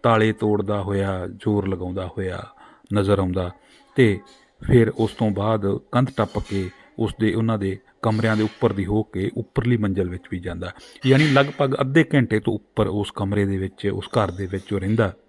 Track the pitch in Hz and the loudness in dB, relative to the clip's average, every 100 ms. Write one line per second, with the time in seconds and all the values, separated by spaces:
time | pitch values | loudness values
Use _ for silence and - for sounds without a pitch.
0 | 120 113 110 107 107 104 98 104 98 98 | 4 4 2 2 0 0 0 -4 -2 -2
1 | 98 92 95 98 110 104 95 92 90 92 | -2 -4 -6 -6 -2 0 -2 -4 -6 -6
2 | 90 - 92 85 - - - - _ 104 | -8 -6 -8 -8 -12 -20 -20 -20 _ 0
3 | 98 98 92 92 90 - _ - _ - | 2 2 2 -2 -4 -8 _ -20 _ 4
4 | 117 92 - - _ _ - 123 113 - | 4 4 -6 -20 _ _ 4 4 4 2
5 | 110 - 110 98 104 110 98 107 - 123 | -2 0 -2 0 0 0 0 -2 -2 0
6 | 127 - 107 104 - 98 90 - - - | 0 0 -2 -2 -4 -4 -4 -10 -20 -4
7 | 110 - 110 90 113 110 98 95 _ _ | -4 0 0 0 -2 -2 -4 -6 _ _
8 | 117 107 110 107 107 - 117 98 95 107 | -2 2 2 2 0 0 0 0 -2 -2
9 | 110 92 101 - 107 - 117 120 107 95 | -2 -4 -4 -4 -6 -2 0 0 0 -2
10 | 90 90 - 90 87 82 87 - - - | -2 -6 -8 -10 -8 -8 -10 -12 -20 -4
11 | 131 135 156 135 143 - 143 135 131 156 | 2 4 6 4 2 0 -2 0 2 2
12 | 156 151 117 107 110 104 _ - 101 101 | 4 2 2 0 0 -4 _ -2 0 0
13 | 101 - 98 104 98 95 92 - 101 98 | -4 -4 -2 0 0 -2 -4 -4 -4 -4
14 | - 123 98 90 95 95 - 101 98 110 | -2 0 0 -4 -6 -8 -4 -4 0 0
15 | 104 - | 0 -2